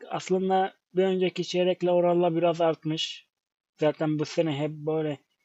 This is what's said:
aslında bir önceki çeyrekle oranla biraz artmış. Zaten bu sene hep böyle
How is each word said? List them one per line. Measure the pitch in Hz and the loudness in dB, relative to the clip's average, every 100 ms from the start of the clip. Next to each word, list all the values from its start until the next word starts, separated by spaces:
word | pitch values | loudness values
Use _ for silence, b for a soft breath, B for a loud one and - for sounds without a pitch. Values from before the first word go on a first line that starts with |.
| - | -6
aslında | 156 - 185 185 190 190 - _ | -10 -2 -2 2 0 0 -6 _
bir | 180 | 0
önceki | 190 185 180 - | 0 2 -2 -2
çeyrekle | 170 180 180 180 175 | -4 0 0 0 2
oranla | 175 175 175 175 165 | 4 4 4 2 2
biraz | 170 165 | 0 2
artmış. | 165 151 156 156 - - _ _ _ _ _ _ | 0 0 -4 -4 -6 -8 _ _ _ _ _ _
Zaten | 151 147 156 151 | -2 0 -2 -2
bu | 151 | -2
sene | 175 160 139 | -2 -2 -2
hep | 151 | -4
böyle | 156 151 156 156 139 _ _ | -4 -4 -2 -2 -6 _ _